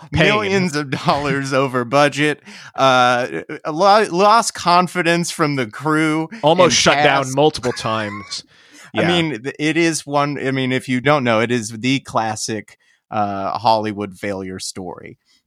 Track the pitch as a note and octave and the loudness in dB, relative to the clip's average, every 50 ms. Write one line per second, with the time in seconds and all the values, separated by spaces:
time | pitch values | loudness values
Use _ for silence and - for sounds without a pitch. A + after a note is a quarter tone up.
0 | - - - D#3 G3+ G3+ G#3 G#3+ G#3 G3 G3 G3 F#3 F3 C#3 D3 D3+ C3+ C#3 C3+ | -8 -6 -2 0 2 2 2 0 0 0 0 0 0 -2 -2 -4 -6 -6 -6 -4
1 | - F#3 E3 C#3+ D3 C#3+ C3+ C#3 C3+ C3+ C#3 C3 C#3 C3+ B2 B2+ A#2+ A#2 C3+ C#3+ | -2 0 0 0 0 -2 -2 -2 -2 -2 0 0 0 0 0 -2 -2 0 2 4
2 | D3 C#3+ C3+ C#3 D3 D3+ C#3+ - _ - - - - - - - C3+ C3+ B2+ B2+ | 4 2 2 0 -2 -2 -2 -4 _ -16 -20 -20 -20 -12 -4 0 2 4 6 6
3 | B2 B2 B2 B2 B2 - C#2 D#3 - - D3+ C#3+ - D#3+ D3+ D#3 G3 G3 G3+ A3+ | 4 4 4 2 -2 -4 -6 -8 -10 -10 -12 -10 -8 -6 -2 2 4 6 6 6
4 | G#3 - E3 F3 G3+ G#3 A3 A#3 A3 - - - - F3+ F3 F3 F3+ - - F3+ | 4 2 2 2 4 6 4 4 2 0 -4 -2 0 4 4 4 4 2 0 -2
5 | E3 E3 E3+ E3+ E3+ - - - E3 D3 C#3+ C3+ B2 G#2 - - C3+ D3+ D3+ D#3 | 0 2 2 0 0 -2 -2 -2 -2 0 0 -2 -4 -4 -6 -6 -2 0 0 2
6 | D#3+ D#3 D#3 D#3+ D#3+ D#3+ - A3+ - D3 E3 F3+ F3+ D#3+ - - - F3+ C#3+ C#3+ | 2 0 0 -2 -4 -6 -6 0 2 2 4 6 4 4 4 2 2 2 4 4
7 | D3+ D3 C#3 C#3 C3+ C3 C3 C#3 D3 D#3 - - A2+ B2 A#2+ - - A#2 A2 A2 | 4 4 4 2 0 0 0 2 2 2 2 0 -4 -4 -4 -4 -4 -4 -4 -4
8 | G#2+ G#2 G#2 G2+ G2+ - - - - _ _ _ _ _ - - - - - - | -4 -6 -8 -12 -12 -12 -14 -14 -14 _ _ _ _ _ -20 -20 -20 -8 -4 -2
9 | - E3+ F3 F3 E3 D#3+ C3+ G#2+ B2 C#3 - - D3+ D#3 D#3+ E3 E3+ E3 D#3 D3 | 0 0 2 0 0 -2 -4 -6 -8 -10 -8 -4 -2 0 0 2 2 2 0 -2
10 | - C#3+ C#3+ C#3+ C#3+ D3 C#3+ - - C3+ C3+ C3 C3 B2+ B2+ B2+ - - B2+ B2 | -6 -4 -2 0 0 0 -2 -4 -4 -2 -2 -2 0 0 -2 -2 -2 -2 -4 0
11 | A2+ C#3+ D3+ D3 B2+ A#2+ A2+ G#2+ A#2 A2+ B2 B2 G#2+ G#2+ A#2 A2 G#2 B2+ C3+ C3 | 2 2 2 2 2 2 2 2 2 0 0 -2 -4 -6 -8 -4 -2 0 0 -2
12 | - - - A#2+ A2 A2 A2 G#2+ - - A2+ G#2 G2+ - - _ _ _ _ _ | -2 -4 -4 -2 -2 -2 -4 -6 -6 -6 -6 -8 -8 -12 -20 _ _ _ _ _
13 | _ _ - A2 G#2 G2+ G2+ G2 G2 F#2 - - G#2 A#2+ A2+ A2 G#2+ G#2+ G#2 G2+ | _ _ -4 -4 -4 -4 -4 -6 -6 -6 -6 0 2 2 2 2 0 -2 -4 -6
14 | G#2 G2 F#2 - - G2+ G2 F#2+ F#2+ F#2 F#2 F#2+ - - - G2+ F#2 F2 - - | -8 -8 -8 -8 -8 -6 -6 -6 -8 -10 -10 -10 -12 -12 -12 -12 -12 -12 -14 -14
15 | - D2+ - - _ _ _ _ _ | -16 -20 -20 -20 _ _ _ _ _